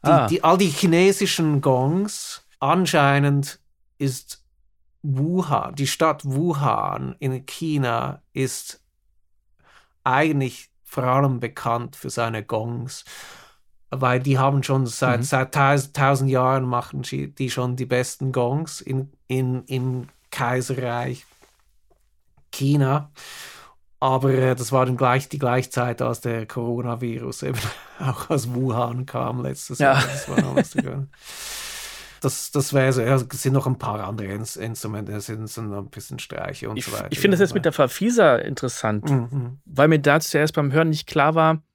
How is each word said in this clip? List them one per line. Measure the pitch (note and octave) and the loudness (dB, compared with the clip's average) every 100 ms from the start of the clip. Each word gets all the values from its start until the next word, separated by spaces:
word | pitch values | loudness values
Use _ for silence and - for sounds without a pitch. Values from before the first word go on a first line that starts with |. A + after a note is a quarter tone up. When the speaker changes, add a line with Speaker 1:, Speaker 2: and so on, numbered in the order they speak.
Speaker 1:
die, | - | 6
Speaker 2:
Ah. | E3+ A2+ | 6 4
Speaker 1:
die, | F3 | 2
all | D#3+ F#3 | 4 6
die | F#3+ | 4
chinesischen | C#3+ F#3 E3 F#3+ F#3+ G3 - D#3+ C#3+ | 4 4 6 6 4 0 2 2 2
Gongs, | C#3 B2+ C3+ F3 G#3 - - - _ _ | 4 2 2 0 -2 -6 -12 -14 _ _
anscheinend | C#3 F3 F3+ D#3+ C#3 C#3 C#3+ C#3+ C#3 - _ _ _ _ | 2 2 4 4 6 6 4 2 0 -10 _ _ _ _
ist | C#3 B2+ - - _ _ _ _ _ _ | -4 -4 -14 -20 _ _ _ _ _ _
Wuhan, | D3+ C3 D#3 F3+ D3+ C3+ - | -4 -2 0 0 0 -2 -2
die | C#3 C3+ | -4 -4
Stadt | - D#3+ D3 | 2 0 0
Wuhan | C#3 C3+ F3 C#3+ C#3 A1 G1+ G1+ C3 - | -2 0 0 0 0 0 -2 -4 -6 -6
in | C3+ C3 | -6 -6
China | C#3 - E3 D3+ B2 A#2 C3 C#3+ _ | -10 -6 -2 0 0 0 -4 -8 _
ist | C#3+ C3 - - - _ _ _ _ _ _ _ _ _ - _ _ | -4 -4 -4 -12 -18 _ _ _ _ _ _ _ _ _ -20 _ _
eigentlich | B2+ C3 D#3 C#3+ C3 - - _ | 2 2 4 2 -2 -6 -20 _
vor | - - | -8 -2
allem | B2+ C3 C#3 A#2+ | 2 4 4 0
bekannt | A#2 - A#2 A#2 A#2+ | -6 -4 -2 -2 -4
für | - C3+ | -10 -8
seine | - A2+ A2+ | -4 -2 -4
Gongs, | G#2 A2 A#2 A#2+ B2 - - - - - - _ _ _ _ | -4 -4 -4 -8 -10 -12 -16 -20 -18 -20 -20 _ _ _ _
weil | C3+ B2+ B2+ | -2 2 2
die | C3+ C3 | 2 2
haben | C3+ C#3 | 4 2
schon | B2+ C3+ B2 | 2 0 0
seit, | - B2+ A#2+ | 0 0 2
Speaker 2:
Mhm. | |
Speaker 1:
seit | B2+ C3+ C3 | 0 0 0
taus-, | C#3+ C#3 C#3+ C#3+ | 2 4 4 0
tausend | - C3+ C3+ C3+ | 0 2 4 2
Jahren | C3 B2+ C3+ | 2 2 2
machen | B2+ B2 - C#3 | 0 -2 -4 -10
sie, | B2+ C3+ C#3+ | -6 -6 -8
die | - C3 | -6 -4
schon | B2+ B2 | -2 -2
die | B2 | -4
besten | B2 B2 B2 - C3+ | 0 0 0 -4 -2
Gongs | B2+ B2 C#3+ D#3+ - | 0 0 0 -4 -10
in, | - C3 C#3 _ _ | -6 -6 -6 _ _
in, | C3 B2+ B2+ | -2 0 -2
im | - C3 B2+ B2+ B2+ _ _ | -4 -4 -2 -4 -8 _ _
Kaiserreich | - A#2+ B2+ B2 C3 B2 A#2+ B2+ C3 - _ _ _ _ _ _ _ _ _ _ _ _ | -4 -2 -2 -2 -4 -4 -4 -4 -8 -14 _ _ _ _ _ _ _ _ _ _ _ _
China. | - C#3 D3 C3+ D3 - - - - - - - _ _ _ | -4 2 4 4 2 -2 -18 -20 -18 -18 -20 -20 _ _ _
Aber, | C3 C3 C3+ | 0 2 4
äh, | C3 C3 | 4 4
das | B2+ A2+ | 2 2
war | C3 | 2
dann | B2+ B2 | 2 2
gleich | B2+ C3 C#3 | 2 2 0
die | C#3+ | -2
gleiche | B2+ B2 B2+ | 0 0 0
Zeit, | - B2 - | -2 -2 -2
als | B2 A#2 | -4 -2
der | A#2+ A2+ | -4 -6
Coronavirus | A2 B2+ A#2+ A#2+ A#2+ A#2+ B2 A#2 B2+ - | -6 -6 -4 -4 -4 -4 -6 -6 -8 -8
eben | C#3 A#2+ G#2 - | -6 -4 -6 -10
<laughs> | - - | -18 -6
auch | C3+ - - | -4 -4 -2
aus | D3+ A#2 | -2 -2
Wuhan | B2 C3 A2+ A#2+ B2 | -2 0 0 -2 -4
kam | C3 B2 B2 B2 | -6 -4 -4 -4
letztes | C3 C3+ - - | -6 -8 -10 4
Speaker 2:
Ja. | C#3 | 6
Speaker 1:
Jahr. | C3+ | 6
Das | C3 - - | 2 -4 0
war | - | 0
noch | C3+ | 2
lustig, | C3 - - | 0 0 -4
ja. | C3+ C#3 C#3 - - - - - - - - - - - | -4 -8 -10 -14 -20 -14 -12 -12 -12 -12 -14 -16 -20 -4
Das, | C#3 - - | -4 -4 -4
das | D3+ C#3 | -2 2
wäre | C#3 C3 | 4 4
so, | B2+ | 2
ja, | A#2 | 2
es | C3+ A#2+ - | 2 0 -4
sind | C3+ | 2
noch | C3 C3 | 2 2
ein | B2+ | -2
paar | A2 G#2+ | -4 -4
andere | G2 G#2+ G2 | -6 -6 -6
Ins-, | G2+ A2 | -6 -8
Instrumente, | D#2 A2+ A2 G#2+ G#2+ G2 | -8 -8 -8 -8 -8 -8
es | G#2 | -8
sind, | G2+ G#2+ A2 | -8 -10 -10
sind | - A2 | -10 -8
noch | G2+ | -8
ein | G2 | -10
bisschen | - - B2 | -16 -14 -14
Streiche | - - F2+ - A2+ | -10 -10 -10 -8 -8
und | A2 | -8
Speaker 2:
Ich, | |
Speaker 1:
so | - | -6
weiter. | - - | -8 -6
Speaker 2:
ich | - | 0
finde | G3+ | 2
das | F3+ | 4
jetzt | G3 | 2
mit | G3 | 2
der | D#3+ | -2
Farfisa | - C3 - A3 A#3+ E3 A#2+ | 2 0 2 0 4 4 4
interessant, | - C3+ B2+ - A2 G#2 D3 | 0 -6 -6 -4 -2 -2 0
Speaker 1:
Mhm. | C3+ A#2 C3+ B2 C3+ | 0 0 -4 -6 -10
Speaker 2:
weil | - C#3 D#3 | -6 4 6
mir | D#3 | 6
da | C#3+ D3+ | 4 2
zuerst | - D3 D3+ | 2 0 2
beim | D#3 C#3+ | 0 2
Hören | D3 E3 | 2 2
nicht | D3+ | 0
klar | - D3+ D3 | -2 2 2
war | D#3+ D#3+ D#3+ _ | 4 2 2 _